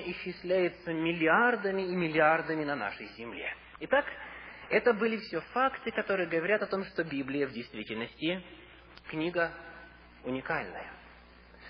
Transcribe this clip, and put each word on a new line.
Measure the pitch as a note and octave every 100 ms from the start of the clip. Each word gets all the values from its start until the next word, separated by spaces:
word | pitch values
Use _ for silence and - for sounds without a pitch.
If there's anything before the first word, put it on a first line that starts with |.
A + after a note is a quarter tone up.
| E3+
исчисляется | F3+ F#3 F3 F3+ F#3 F3 - F3
миллиардами | D#3+ E3 E3+ D#3+ F#3 A#3+ A#3 G3 F#3+
и | F#3 F3+
миллиардами | E3 D#3 D3+ E3 D#3 D#3 C#3+
на | C#3
нашей | G2 - G#2 A2+
земле. | A#2 F#2+ - - - -
Итак, | D#3+ C4+ - - - - - - -
это | - B3
были | G#3 A3+ A3
все | - D#3+ -
факты, | A#3+ C4 - A3+
которые | A3 G#3 G3 E3
говорят | E3 F3 G#3
о | -
том, | G3 F#3+
что | -
Библия | E3 C#3 C3+ C#3+ C3+
в |
действительности | A2+ A#2+ A2 G#2+ A2 A#2 - D#3 F#3 - - - - - - -
книга | D#3 E3 F3 E3 - - - - - - -
уникальная. | B2 C3 - D#3 G2 E2+ - - - - - - - -